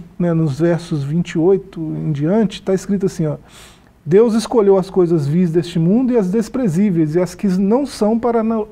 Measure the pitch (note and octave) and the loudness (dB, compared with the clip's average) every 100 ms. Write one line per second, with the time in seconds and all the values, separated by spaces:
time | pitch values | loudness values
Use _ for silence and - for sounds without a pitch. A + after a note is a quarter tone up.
0 | - - F3 E3 D#3+ C3 E3+ E3 E3+ D#3 | -6 -4 -2 0 0 0 0 0 -2 -6
1 | C#3 E3 E3+ F3 E3+ F#3+ F#3+ - D#3 D#3 | -2 -2 -2 0 2 2 -2 -10 -8 -6
2 | D#3+ C#3+ D3+ G#3 G#3+ - - F#3+ - G3+ | -4 -2 0 2 0 -4 -4 -4 -2 -2
3 | G3 - D#3 C#3+ - - - - _ _ | -2 -2 -4 -4 -12 -20 -20 -20 _ _
4 | - F#3 A#3 A3+ - B3+ G3+ G3 F3+ F#3+ | 0 4 4 2 0 2 4 2 2 0
5 | F3 E3+ C#3 E3 F3+ E3 E3+ F3+ E3 A3 | 2 2 0 0 2 0 -2 0 2 2
6 | C4 B3 F3+ A3 - C4 B3 D#3 G#3 E3+ | 2 0 0 -2 -2 -2 -2 0 0 2
7 | D#3 F3 F3 - G#3 F#3 G3 A#3+ C#4+ - | 0 0 -2 -2 -2 0 2 0 -2 -2
8 | G#3 A3+ B3 A#3 A3 A3+ G#3+ | 0 0 0 0 0 -2 -4